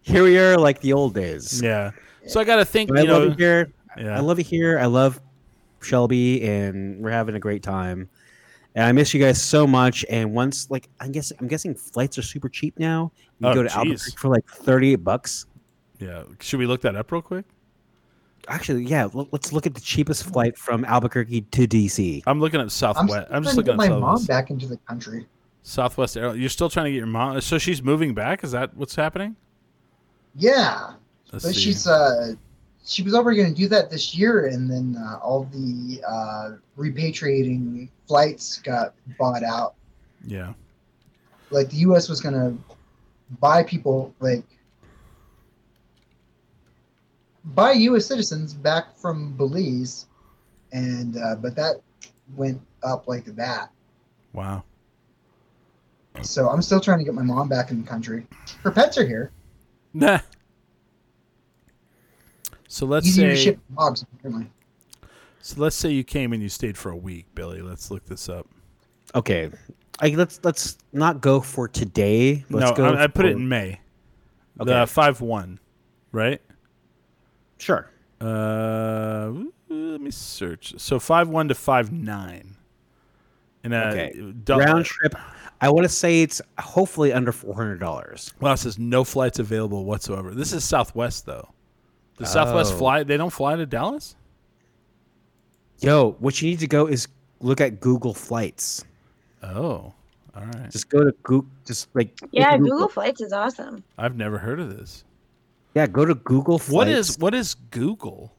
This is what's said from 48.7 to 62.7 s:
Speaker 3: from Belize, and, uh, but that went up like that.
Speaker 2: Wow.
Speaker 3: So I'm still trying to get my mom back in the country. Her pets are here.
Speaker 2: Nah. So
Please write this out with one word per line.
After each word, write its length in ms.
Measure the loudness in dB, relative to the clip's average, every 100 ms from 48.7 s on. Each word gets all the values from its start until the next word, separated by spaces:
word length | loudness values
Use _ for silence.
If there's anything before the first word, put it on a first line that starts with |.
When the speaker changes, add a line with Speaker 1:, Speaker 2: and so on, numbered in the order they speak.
| 0 -4 _
Speaker 3:
from 360 | -6 -6 -8 -2
Belize, 720 | -2 0 -2 -4 -6 -10 -20 _ _ _ _ _ _
and, 460 | -6 -4 -4 -6 -6
uh, 180 | -6 -4
but 200 | -6 -4
that 220 | -4 -4 _ _ -20 _ _ -6
went 240 | -6 -6 _ _
up 240 | -6 -6 -6
like 180 | -10 -10 -10
that. 340 | -8 -8 -12 _ _ _ _ _ _
Speaker 2:
Wow. 300 | -12 -8 -10 -12 _ _ _ _ _ _ _ _ _ _ _ _ _ _ -14
Speaker 3:
So 280 | -8 -2 0
I'm 120 | 0
still 180 | 2 2
trying 200 | 4 2
to 40 | 0
get 80 |
my 80 | -2
mom 240 | -2 -2 -2
back 220 | -2 -2
in 100 | -6
the 40 | -6
country. 380 | -10 -8 -10 -12 -20 -20 -6
Her 80 | -2
pets 260 | 4 2 4
are 80 | 0
here. 260 | -2 -8 -12 _ _ _ _ _
Speaker 2:
Nah. 260 | 0 4 4 -2 _ _ _ _ _ _ _ _ _ _ _ _ _ _ _ _ _ _ _ _ _ -20 -20
So 180 | _